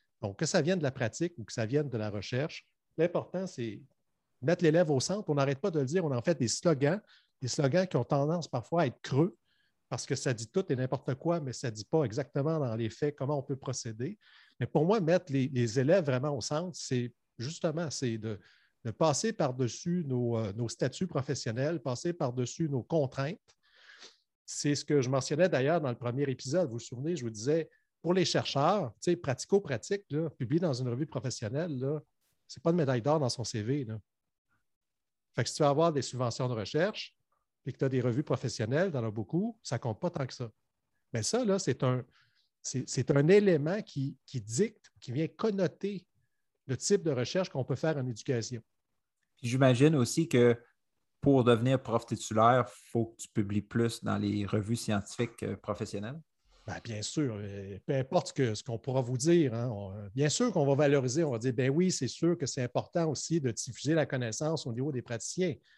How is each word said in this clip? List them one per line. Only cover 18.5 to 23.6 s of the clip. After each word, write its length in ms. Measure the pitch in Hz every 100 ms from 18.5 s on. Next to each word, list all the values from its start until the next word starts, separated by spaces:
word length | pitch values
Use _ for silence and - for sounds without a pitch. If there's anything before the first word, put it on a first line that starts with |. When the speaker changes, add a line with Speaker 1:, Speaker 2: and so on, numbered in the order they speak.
| _ _ _
Speaker 1:
de 60 | 117
passer 420 | - 160 151 220
par-dessus 720 | 220 147 127 120 - 170 180 143
nos, 320 | 123 120 113
euh, 120 | 107
nos 160 | 110 120
statuts 360 | - 135 - 185
professionnels, 760 | 143 131 135 123 113 143 170
passer 320 | 135 123 175
par-dessus 540 | 175 139 127 123 - 160
nos 140 | 135
contraintes. 560 | - 170 131 - 139 214 _ _